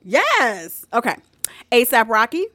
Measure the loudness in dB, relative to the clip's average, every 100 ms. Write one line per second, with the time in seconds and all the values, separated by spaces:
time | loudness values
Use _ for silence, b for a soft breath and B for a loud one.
0 | -2 0 2 2 0 -2 -12 -18 -6 -4
1 | -2 -6 _ _ -12 B B 2 4 2
2 | 2 0 0 -2 -8